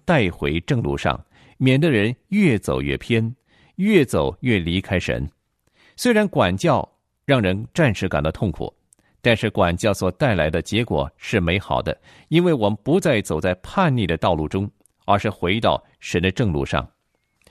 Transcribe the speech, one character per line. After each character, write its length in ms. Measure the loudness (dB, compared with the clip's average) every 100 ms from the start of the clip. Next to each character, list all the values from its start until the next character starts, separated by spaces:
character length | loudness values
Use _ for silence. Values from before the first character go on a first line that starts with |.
| 0
带 240 | 2 0
回 300 | -2 -4 -4
正 200 | -2 -2
路 160 | -2 -2
上， 240 | -2 -4 -8 _ _ 0
免 220 | 2 4
得 120 | 2
人 240 | 2 0 -2 -4
越 280 | 2 2 2
走 240 | 0 -2
越 160 | -2 -4
偏， 380 | -2 0 -2 -6 _ _ _ -4
越 280 | 2 4
走 320 | 4 0 -2 -2
越 160 | 0 0
离 240 | 0 -2
开 180 | -2 -4
神。 300 | -2 -4 -6 -12 _ _ _ _ _ -4
虽 160 | 2
然 160 | 2 2
管 280 | 2 2 2
教 300 | 0 0 -2 _ _ _
让 160 | -2 2
人 260 | 2 -2 -4
暂 220 | 0 0
时 160 | 2 -2
感 140 | 0
到 80 | -2
痛 200 | -2 -4
苦， 220 | -4 -8 -12 _ _ _ _
但 160 | 0 0
是 100 | 0
管 280 | 0 0 0
教 160 | -2
所 160 | 0 -2
带 240 | 0 0
来 160 | 0 0
的 100 | -2
结 240 | -2 -2
果 260 | 0 -2 -4 _
是 220 | -4 0
美 200 | 0 0
好 240 | -2 -4
的， 120 | -2 -6 _ -18 0
因 140 | 2
为 80 | 2
我 160 | 2 0
们 100 | 0
不 160 | 0 0
再 220 | 2 0
走 180 | 0 -2
在 140 | -2 -4
叛 400 | -4 0 0 2
逆 120 | 0
的 100 | 0
道 160 | 0
路 140 | 0 -2
中， 220 | -4 -6 -10 _ _ 0
而 140 | 0
是 100 | 0
回 300 | -4 -2 0
到 220 | 0 -2 _ _
神 200 | -4 0
的 120 | 0
正 200 | 0 -2
路 140 | -2 -2
上。 240 | -4 -6 _ _ _ _ _ _